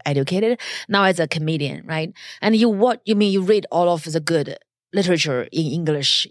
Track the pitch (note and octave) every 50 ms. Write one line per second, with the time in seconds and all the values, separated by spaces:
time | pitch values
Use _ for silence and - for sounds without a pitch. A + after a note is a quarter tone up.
0 | - D3 C#3+ C#3 C3+ - F3+ F#3+ A3 A3+ B3 - - - - - - - G3+ G3+
1 | G3 F#3+ F#3 F3 E3 D3+ - D#3+ D3+ D#3 D#3+ D3+ C#3+ C3 C3+ - - - D#3+ D#3
2 | D#3+ - - - - - - - - G#3+ A3 G#3+ A#3 A#3 G#3 G3 A3+ B3 A3+ -
3 | _ - A3 G3+ G#3 G3+ F#3+ G3 F#3 F#3 A3 G#3 - - - E3+ F3 F3 F3 D#3+
4 | D3+ E3 D#3 E3 D3+ D3 E3 D3+ C#3 - - - _ _ _ _ _ _ - G3+
5 | F#3+ F3+ F3 D#3+ - D#3 C3 B2 A2+ - - D#3+ D#3+ C#3+ C3+ E3+ E3 D#3 D3+ C#3+
6 | C#3 - - - - -